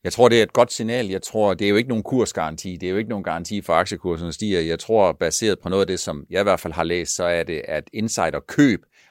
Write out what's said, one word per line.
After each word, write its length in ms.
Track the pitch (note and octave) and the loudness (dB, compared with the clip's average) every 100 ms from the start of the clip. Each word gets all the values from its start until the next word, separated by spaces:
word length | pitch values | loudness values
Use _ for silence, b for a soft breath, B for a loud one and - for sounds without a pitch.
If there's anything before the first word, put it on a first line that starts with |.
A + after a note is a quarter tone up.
Jeg 80 | F2 | -2
tror, 160 | - A#2+ | 6 6
det 100 | A#2 | 6
er 40 | |
et 100 | G#2 | 4
godt 200 | A#2 B2 | 4 2
signal. 340 | - A2+ B2 G2+ | 2 -4 -2 -2
Jeg 160 | F#2 | -6
tror, 320 | - A2 G2+ | -4 0 2
det 100 | F2+ | 2
er 40 | G2+ | 2
jo 80 | G2+ | 2
ikke 120 | B2+ | 0
nogen 160 | A2+ | -4
kursgaranti. 720 | - B2+ G#2 - D#2 D#2+ F#2+ F2+ | -2 0 0 -2 -6 -6 -10 -8
Det 100 | F#2 | -4
er 40 | |
jo 60 | G2 | -4
ikke 140 | A2+ | -4
nogen 140 | G#2 | -6
garanti 360 | F2 E2 E2+ G#2 | -6 -6 -6 -6
for, 120 | - | 0
at 60 | E2 | 2
aktiekursen 540 | F#2 F#2 F2+ E2 E2+ | 2 -2 -4 -4 -6
stiger. 280 | D#2+ G#2+ F#2 | -6 -2 0
Jeg 180 | E2 E2 | 0 -4
tror, 340 | - A2 F#2 | 0 4 4
baseret 460 | D2+ E2 - A2 F#2+ | 2 -2 0 0 -2
på 100 | F2 | -2
noget 120 | G2 | 0
af 60 | F#2 | 0
det, 140 | F2+ | -2
som 260 | - D2 C#2 | -6 -10 -4
jeg 100 | F2+ | 0
i 20 | |
hvert 180 | G2+ F2+ | 2 0
fald 120 | E2+ | -2
har 120 | D#2+ | -4
læst, 300 | E2 F2 E2 | -2 -2 -4
så 100 | - | -2
er 180 | F2 E2+ | 0 0
det, 200 | D#2+ D#2 - | -2 -6 -6
at 220 | D2+ - | -6 -6
insiderkøb 920 | A2 A2 - E2 D2 - - C#3+ G2 _ b b | -6 -4 0 -2 -2 -4 4 4 4 _ b b